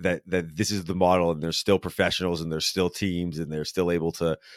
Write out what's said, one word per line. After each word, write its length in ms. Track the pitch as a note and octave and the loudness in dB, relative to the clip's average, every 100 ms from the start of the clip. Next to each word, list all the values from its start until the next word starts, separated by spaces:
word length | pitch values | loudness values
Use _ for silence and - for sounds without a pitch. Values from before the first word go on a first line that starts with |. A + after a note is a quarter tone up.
that, 200 | F#2 E2+ F#2 | -2 -2 0
that 300 | F2+ E2 D2+ | -2 0 -2
this 140 | G#2 | -2
is 140 | G2+ | -2
the 100 | E2+ | -2
model 360 | F#2 F2+ F#2 E2+ | 2 4 6 4
and 120 | D#2+ | 0
there's 140 | E2 D#2+ | -2 -2
still 200 | - F#2+ | 2 2
professionals 640 | F2+ - F2+ - F2+ E2+ | 2 0 0 0 -2 -2
and 100 | D#2+ | -2
there's 160 | D#2+ - | -4 -2
still 220 | F#2+ F2+ | 0 0
teams 500 | - G2+ F2 F2 D#2 | 0 -2 -2 -4 -4
and 140 | D2+ | -6
they're 120 | D2+ D2+ | -6 -4
still 240 | - F2 | 0 2
able 220 | F2 E2 | 2 0
to 260 | - E2 D#2 - | 0 -2 -2 -8